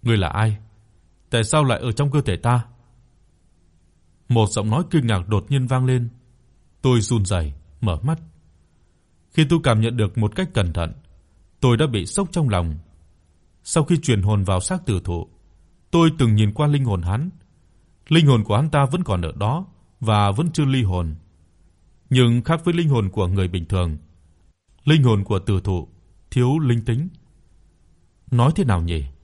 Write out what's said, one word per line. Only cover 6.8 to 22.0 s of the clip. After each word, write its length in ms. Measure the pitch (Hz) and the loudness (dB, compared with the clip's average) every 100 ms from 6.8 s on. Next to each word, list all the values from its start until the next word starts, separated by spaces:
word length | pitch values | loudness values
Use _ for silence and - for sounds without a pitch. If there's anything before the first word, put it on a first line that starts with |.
Tôi 200 | 131 120 | 2 2
run 240 | 98 117 95 | 2 -2 0
rẩy, 280 | 92 76 69 - - | -2 -4 -10 -20 -6
mở 160 | - 78 | -4 -4
mắt. 160 | 113 165 - _ _ _ _ _ _ _ _ _ _ | -4 -6 -8 _ _ _ _ _ _ _ _ _ _
Khi 140 | - 151 | 0 2
tôi 100 | 165 | 2
cảm 180 | 151 110 | 2 2
nhận 160 | 113 120 | 0 0
được 200 | 104 110 | -2 0
một 180 | 104 - | -2 -2
cách 140 | 185 | -4
cẩn 200 | - 87 | -2 -2
thận, 200 | 82 82 - _ - _ _ _ _ | -4 -6 -8 _ -20 _ _ _ _
tôi 180 | 127 117 | 2 2
đã 100 | 156 | 0
bị 180 | 110 87 | -2 -4
sốc 240 | - 190 | -6 -4
trong 180 | 175 143 | -2 0
lòng. 280 | 98 85 78 - _ _ _ _ _ _ _ | 0 -2 -6 -14 _ _ _ _ _ _ _
Sau 200 | - 170 | -4 -2
khi 140 | 151 170 | 2 0
truyền 240 | - 110 | 2 0
hồn 220 | 95 104 | 2 0
vào 160 | 98 92 | 0 -2
xác 260 | - 185 - | -2 -6 -4
tử 160 | 95 | -4
thụ, 240 | - 87 - _ _ _ _ _ _ | -4 -8 -10 _ _ _ _ _ _
tôi 200 | 170 165 165 | 2 2 4
từng 180 | 120 107 | 2 4
nhìn 180 | 107 | 2
qua 140 | 104 147 | 2 0
linh 180 | 147 127 | 2 0
hồn 160 | 95 | -2
hắn. 280 | 85 107 175 - _ _ _ _ _ _ - | -2 -4 -4 -10 _ _ _ _ _ _ 0
Linh 200 | 156 151 | 4 6
hồn 160 | 120 | 4
của 120 | 104 110 | 2 0
hắn 140 | 151 | 2
ta 160 | 147 135 | 0 0
vẫn 120 | 170 | -2
còn 180 | 175 92 | -2 -2
ở 100 | 82 76 | -4 -4
đó 300 | 104 151 190 - _ _ | -4 -4 -8 -18 _ _
và 320 | 110 104 101 | 0 2 2
vẫn 200 | 98 170 | 0 -2
chưa 140 | - 139 | 0 0
ly 180 | 131 | 2
hồn. 320 | 104 90 82 78 _ _ _ _ _ _ _ _ | 0 -2 -4 -8 _ _ _ _ _ _ _ _